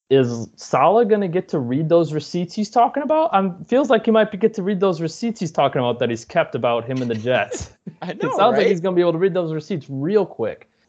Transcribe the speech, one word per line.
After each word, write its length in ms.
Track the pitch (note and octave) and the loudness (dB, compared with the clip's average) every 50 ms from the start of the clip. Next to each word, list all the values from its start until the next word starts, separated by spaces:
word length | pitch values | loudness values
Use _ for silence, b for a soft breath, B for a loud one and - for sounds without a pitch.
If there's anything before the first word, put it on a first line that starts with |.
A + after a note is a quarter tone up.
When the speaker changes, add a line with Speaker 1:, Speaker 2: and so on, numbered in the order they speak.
| _ - | _ 2
Speaker 1:
is 380 | C3+ C3+ B2+ A#2+ A#2+ A#2 A2 - - | 4 4 4 2 0 -4 -8 -10 -14
Saleh 520 | - - - - C3 C#3 E3 G3 A#3 A#3+ G3+ | -18 -8 -2 0 2 4 4 4 4 2 2
gonna 200 | G#3+ G#3 G3+ F3+ | 2 0 0 0
get 200 | D#3+ F#3 F3+ - | -2 -4 -4 -4
to 100 | - D#3 | -4 -4
read 280 | B2+ A#2 B2+ C#3+ D#3+ D#3 | -2 -2 -2 -2 0 2
those 240 | E3+ E3+ E3+ C#3 D3+ | 4 2 2 2 -2
receipts 400 | D3+ D3 - - F3 F3 F3 - | -6 -6 -6 -6 -6 -6 -6 -6
he's 140 | A3 G#3 - | -6 -6 -2
talking 340 | - B3 A#3 B3 B3 C4+ D4+ | 2 2 2 2 2 -2 -2
about? 300 | B3+ D#4 D#4 D#4 E4 - | 0 2 2 2 2 2
Um, 300 | F#3+ G3 F#3+ F3 - - | 2 0 0 -2 -6 -6
feels 240 | - A#3 C4 D4 - | -2 0 2 2 4
like 160 | B3+ A3 - | 2 2 2
he 60 | A#3 | 4
might 200 | A3 A3 G#3+ G#3+ | 4 4 2 2
be, 60 | - F#3 | 0 0
get 160 | A3+ A3 A3 | 0 0 0
to 80 | - F3+ | -2 -4
read 160 | F#3+ G#3 F3+ | -2 0 2
those 200 | G3 G3 F3 D#3 | 2 0 0 0
receipts 380 | E3 D#3+ D#3+ - A#3 A#3 A3+ - | -4 -6 -6 -6 -6 -6 -4 -4
he's 120 | F#3+ D#3 | -6 -4
talking 280 | D#3 - C#3+ C3+ - D3 | 0 0 0 2 2 0
about 200 | B2 A#2+ A#2+ A#2+ | 0 0 0 0
that 100 | B2+ A#2+ | -2 -2
he's 160 | A#2 A2 - | -2 -4 -8
kept 300 | - - E3+ D#3 - - | -4 -2 -2 0 0 -2
about 300 | B2+ A#2+ A#2+ A#2+ A#2+ A2+ | -2 -2 0 0 0 -2
him 160 | A#2+ C3 C3 | -4 -6 -6
and 80 | B2+ A#2+ | -4 -4
the 60 | A#2 | -4
Jets. 560 | A2 G#2+ B2 B2+ A#2 G#2 - - - - - - _ _ F#3 | -4 -2 0 0 0 0 -2 -6 -10 -12 -14 -18 _ _ -18
Speaker 2:
<laughs> 140 | - - | -16 -12
I 100 | D#3+ F3 | -10 -10
Speaker 1:
It 100 | - - - | -8 -6 -4
Speaker 2:
know, 60 | - | -4
Speaker 1:
sounds 100 | A#4+ F4+ | 0 2
like 180 | G3 B3 A3+ - | 2 2 4 4
Speaker 2:
right? 100 | G3 - | 2 2
Speaker 1:
he's 120 | G3 E3+ | 0 0
gonna 140 | E3 F#3+ F3+ | -2 0 0
be 60 | F3 | 2
able 120 | F3 F3 D#3+ | 2 2 2
to 40 | E3 | 2
read 140 | F#3 G3 E3+ | 0 0 0
those 200 | F#3 F3 D#3+ D#3 | -2 -4 -4 -4
receipts 320 | D#3 D3+ - G3+ D3+ - - | -6 -8 -6 -8 -8 -8 -8
real 360 | C#3 C3+ C#3 E3+ G#3 G#3+ F#3 | -8 -6 -2 0 0 0 0
quick. 440 | D#3+ - - A2+ G2+ D2 - - _ _ _ _ | 0 -4 -6 -6 -6 -6 -8 -14 _ _ _ _